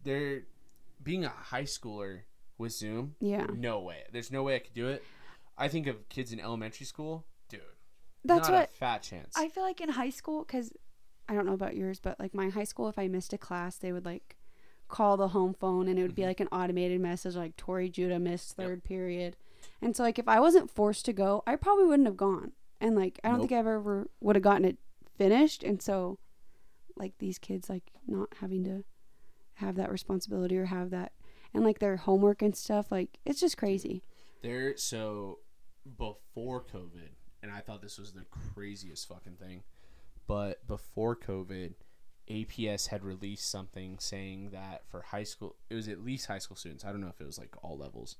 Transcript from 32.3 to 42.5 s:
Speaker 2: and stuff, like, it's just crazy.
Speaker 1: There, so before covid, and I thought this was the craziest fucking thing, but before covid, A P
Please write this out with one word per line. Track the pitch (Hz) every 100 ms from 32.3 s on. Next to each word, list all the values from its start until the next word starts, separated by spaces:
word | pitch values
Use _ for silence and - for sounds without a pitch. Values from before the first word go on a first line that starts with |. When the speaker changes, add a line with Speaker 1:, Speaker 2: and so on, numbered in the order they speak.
| 202
Speaker 2:
and | 208
stuff, | 190 - 208 208
like, | 190 180 -
it's | - 285
just | 359 -
crazy. | 208 196 - 185 - - - -
Speaker 1:
There, | 117 123 135 139
so | - 117 110 104 98 92 - - - - 139 120
before | 113 104 - - 123 127
covid, | - 98 90 85 80 - - -
and | 104
I | 104
thought | - 104
this | 101 -
was | 101
the | 92 -
craziest | - - 101 101 101 92 78 -
fucking | 90 95 90
thing, | 92 90 - - - - - - -
but | 104 101 - -
before | 104 - - 110
covid, | 117 - 95 92 95 90 - - - - - -
A | 110
P | 107